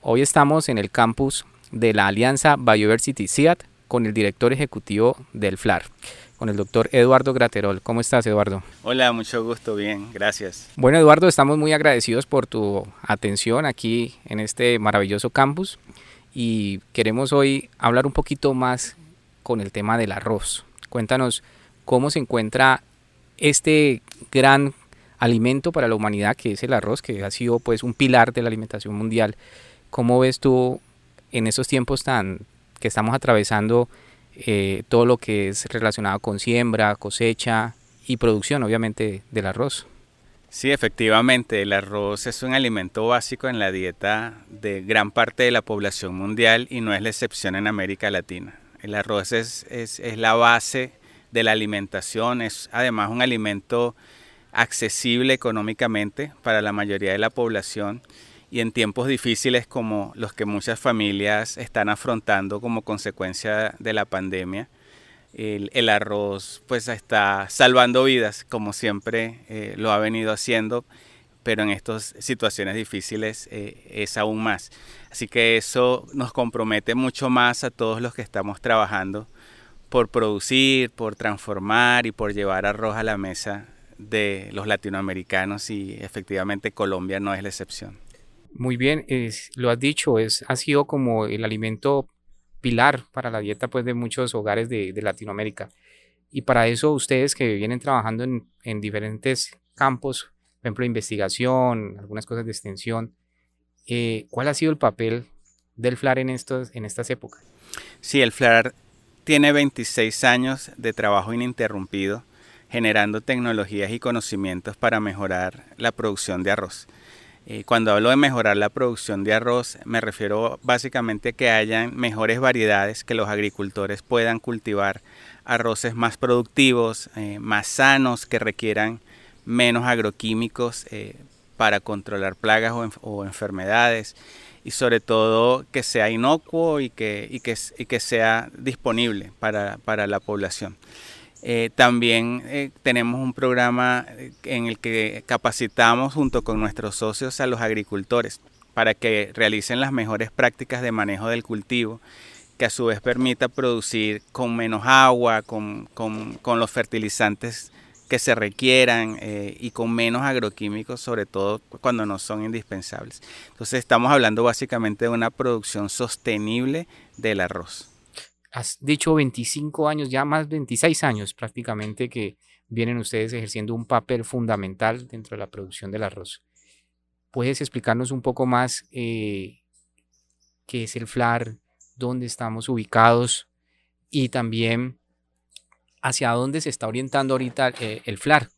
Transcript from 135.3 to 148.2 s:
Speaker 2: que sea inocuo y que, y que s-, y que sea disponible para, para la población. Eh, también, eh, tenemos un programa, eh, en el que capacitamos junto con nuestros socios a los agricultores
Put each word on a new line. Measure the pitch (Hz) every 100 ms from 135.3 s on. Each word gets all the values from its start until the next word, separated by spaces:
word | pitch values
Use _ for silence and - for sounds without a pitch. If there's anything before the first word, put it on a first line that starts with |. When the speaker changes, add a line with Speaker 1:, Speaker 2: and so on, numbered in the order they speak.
| 110 117 127 -
Speaker 2:
que | 135
sea | 120 120 107
inocuo | 113 123 160 - 165 165 151
y | 131
que, | - 110 104 107
y | 131
que | -
s-, | 110 - -
y | 120
que | 117
sea | - 117 113 113 - -
disponible | 131 123 127 113 120 101 98 -
para, | 110 107 101 107
para | - 107 101
la | 101
población. | - 104 98 - 98 92 - - - - - _ -
Eh, | 117 113 -
también, | 123 120 120 113 117 123 120
eh, | 143 139 _
tenemos | - 120 117 123
un | 131
programa, | 123 131 123 123 123 123 123 123
eh, | - 127 -
en | - 127 117
el | 110
que | 117 113 107 104 -
capacitamos | 120 120 - 117 - 117 120 135
junto | 143 135 123
con | - 110
nuestros | 107 92 110 -
socios | 110 107 131 -
a | 127
los | 120
agricultores | 113 110 101 101 98 120